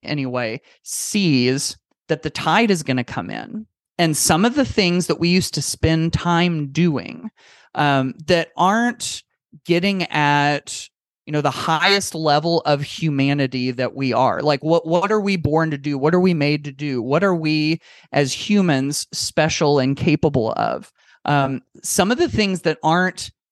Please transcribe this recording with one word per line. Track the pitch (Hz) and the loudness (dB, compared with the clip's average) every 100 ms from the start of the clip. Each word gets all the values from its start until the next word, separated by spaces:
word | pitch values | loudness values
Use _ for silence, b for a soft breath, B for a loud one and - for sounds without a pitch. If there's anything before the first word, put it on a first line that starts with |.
anyway | - 147 131 123 117 113 b b | -8 -6 -4 -4 -6 -8 b b
sees | - - - 208 185 131 123 135 - - _ _ - | -12 -10 -4 0 2 4 2 0 -4 -10 _ _ -6
that | 156 | -6
the | 151 | -4
tide | - 160 185 233 | -4 0 2 4
is | 180 | 0
gonna | 147 127 | 0 -4
come | 120 - 90 | -4 -8 -8
in. | 57 - 214 220 _ _ - | -10 -10 -12 -14 _ _ -2
And | 165 147 | 0 2
some | - 165 | 2 4
of | 233 | 4
the | 285 262 | 2 0
things | - 180 175 170 | 2 2 2 0
that | - | 0
we | 170 | 2
used | 180 - | 2 2
to | - | -4
spend | - - 160 160 165 | -6 0 2 2 0
time | - 175 170 175 160 143 | -2 0 2 2 0 -4
doing, | 139 175 135 - - 220 b b b b | 0 2 0 -6 -12 -14 b b b b
um, | - 147 139 131 - 151 | -2 2 2 0 -6 0
that | 175 156 - | 0 0 0
aren't | 180 220 240 240 - - - _ _ 151 | 0 2 0 -4 -10 -10 -16 _ _ -18
getting | - 175 196 190 | -2 0 2 -2
at, | 170 151 147 143 147 143 - - - _ _ _ - | -2 0 2 2 2 -2 -6 -14 -14 _ _ _ -4
you | |
know, | 151 | -2
the | 143 | 0
highest | 131 - 156 180 202 - | -2 -2 0 2 0 -2
level | 160 156 147 165 170 | -4 0 2 2 0
of | - 143 | 2 -2
humanity | 143 - 160 139 139 143 131 127 127 | -2 -4 -2 0 0 0 -2 -2 -4
that | 123 123 | -2 -6
we | 135 135 | -2 -2
are. | 113 127 85 | 2 2 2
Like, | 147 143 | 0 0
what, | 151 165 160 | 2 0 2
what | 175 196 | 0 2
are | 214 | 0
we | 202 190 | 0 -2
born | 151 156 160 | 0 0 0
to | 143 | -2
do? | 143 143 | -4 -2
What | 147 | 2
are | 180 | 4
we | 185 | 4
made | 170 143 147 | 2 0 0
to | 147 | -4
do? | 135 147 127 | -8 -6 -4
What | 117 151 | 0 0
are | 196 | 2
we | 170 156 156 151 160 b b b | 0 0 0 0 -2 b b b
as | 139 139 | -2 -2
humans | - - 208 180 135 139 147 - | -4 0 2 4 2 0 -6 -8
special | - - - 156 - 151 147 | -8 -4 0 0 2 2 4
and | 131 139 | 2 0
capable | - 151 160 139 110 | 0 2 2 0 -2
of? | - 57 64 - b b b | -2 -2 -4 -10 b b b
Um, | - 143 135 135 - - | -2 0 0 -4 -10 -14
some | - - 190 | -4 0 0
of | 247 | 2
the | 339 | 0
things | - 202 180 | 0 0 0
that | 170 151 | -2 0
aren't | 156 170 180 - - _ _ | 0 2 0 -4 -14 _ _